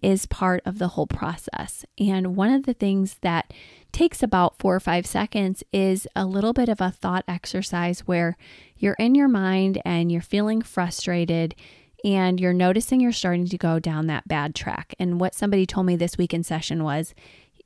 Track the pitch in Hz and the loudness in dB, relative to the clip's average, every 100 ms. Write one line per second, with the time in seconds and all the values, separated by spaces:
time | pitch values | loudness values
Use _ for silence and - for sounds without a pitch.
0 | - 190 - - 185 180 - 202 180 - | 2 2 0 -2 0 0 -2 -4 -4 -2
1 | 156 - 165 165 - - - - - - | -2 -2 -4 -6 -8 -10 -10 -10 -14 -2
2 | 202 190 185 185 202 269 269 240 202 196 | 0 2 0 2 4 4 2 -2 0 2
3 | 190 - 180 165 - - - - _ - | 0 -2 -2 -2 -2 -10 -20 -20 _ 2
4 | 339 - 240 185 175 - 196 185 - 175 | 2 4 2 4 2 2 0 0 0 -2
5 | 180 190 208 214 190 190 - 196 190 190 | -2 -4 -2 -2 -2 -4 -4 0 2 0
6 | - - 190 196 220 254 240 214 185 - | -2 -4 -2 0 0 2 2 2 -2 -2
7 | 190 180 - 175 - 185 190 180 175 180 | -4 -2 -4 -6 -6 -6 -4 -2 -2 -2
8 | - 175 170 175 - - - - 202 - | -2 0 0 -4 -12 -20 -20 -2 -2 2
9 | 233 269 277 220 190 190 190 190 - 170 | 4 6 6 4 2 2 2 0 -2 0
10 | 170 170 - 202 214 220 226 - 175 - | 0 0 -2 -2 0 -2 -2 -4 -4 -4
11 | - 175 170 165 165 - - - _ _ | -4 -2 0 0 -2 -6 -18 -20 _ _
12 | 208 196 185 185 180 180 180 190 - 262 | 0 2 2 2 2 4 4 2 2 2
13 | 240 226 185 175 180 180 165 165 165 156 | 2 0 0 0 -2 -2 0 0 0 -2
14 | 156 147 - 156 147 - - - - - | -2 -4 -4 -4 -4 -6 -8 -8 -10 -6
15 | 180 175 185 - 202 196 185 - 185 175 | -2 0 -2 -2 0 2 2 0 0 2
16 | 175 - 180 170 170 165 - 160 156 143 | 0 -2 -2 -2 -2 -4 -4 -4 -2 -2
17 | 160 - - - _ _ | -6 -12 -20 -20 _ _